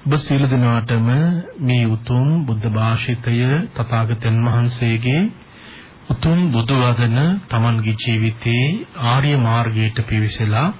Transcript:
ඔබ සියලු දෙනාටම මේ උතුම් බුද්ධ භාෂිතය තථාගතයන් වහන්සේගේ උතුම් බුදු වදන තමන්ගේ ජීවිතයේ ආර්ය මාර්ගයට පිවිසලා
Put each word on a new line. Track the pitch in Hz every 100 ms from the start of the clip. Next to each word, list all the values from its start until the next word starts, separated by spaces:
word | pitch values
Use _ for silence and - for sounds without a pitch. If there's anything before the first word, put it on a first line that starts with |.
ඔබ | 139
සියලු | 147 - 139 139
දෙනාටම | 127 120 117 113 117 113 131 165 175 180 -
මේ | 131 123 117
උතුම් | 110 117 123 135 165
බුද්ධ | 139 110 113
භාෂිතය | 110 113 113 - 120 - 117 123 147 226
තථාගතයන් | - 113 113 113 113 110 110
වහන්සේගේ | 120 117 120 - 120 113 123 143 214 - - - - - - -
උතුම් | - - 160 170 175
බුදු | 117 113 135
වදන | 123 117 120 117 156 196
තමන්ගේ | - 117 117 113 110 107
ජීවිතයේ | 123 113 113 110 120 117 135 208 - -
ආර්ය | 117 127 143 143
මාර්ගයට | 117 117 113 110 110 -
පිවිසලා | 110 107 107 - 107 110 160